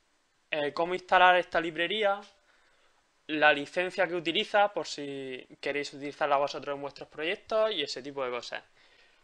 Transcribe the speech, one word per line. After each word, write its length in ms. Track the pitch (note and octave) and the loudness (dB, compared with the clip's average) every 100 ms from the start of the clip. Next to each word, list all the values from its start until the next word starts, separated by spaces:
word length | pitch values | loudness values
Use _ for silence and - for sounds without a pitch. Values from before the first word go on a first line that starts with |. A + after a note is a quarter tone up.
| _ _ _ _ - | _ _ _ _ -8
eh, 220 | D#3+ D3 | -4 -2
cómo 220 | C#3+ F3 | -2 -2
instalar 420 | F3+ - F#3 F3+ F3+ | -4 2 6 8 6
esta 240 | E3 E3+ | 2 -2
librería, 640 | E3 D#3+ E3+ G#3+ G3+ G3+ G#3 _ _ _ _ _ _ _ _ _ - | -2 -2 -2 0 0 0 -6 _ _ _ _ _ _ _ _ _ -6
la 260 | D3+ D3+ | 4 6
licencia 560 | D3 C#3+ F3+ F3+ G3 F3 | 4 0 -4 -2 0 0
que 60 | |
utiliza 580 | F3 D#3+ F3 G#3 G#3 G#3 | -2 -2 -2 2 4 2
por 140 | E3 D3+ | 0 -6
si 600 | - C#3+ C#3 C3 B2+ - - | -8 -8 -8 -10 -12 -14 -8
queréis 320 | C#3+ C#3+ C#3+ | -4 -4 -6
utilizarla 460 | C#3+ C#3+ - D3 C#3+ | -8 -8 -2 2 2
vosotros 360 | C#3+ D3+ C3 | 2 -4 -8
en 60 | C#3 | -8
vuestros 300 | C#3 - D3 | -8 -12 -14
proyectos 600 | - D#3+ G#3+ - A3 A3 | -6 -6 -6 -2 0 0
y 120 | F3+ | -2
ese 200 | C#3 C#3 | -4 -6
tipo 220 | C3+ C#3 | -8 -6
de 60 | B2+ | -4
cosas. 340 | A#2+ - A2+ - _ _ _ _ _ | -4 -8 -12 -12 _ _ _ _ _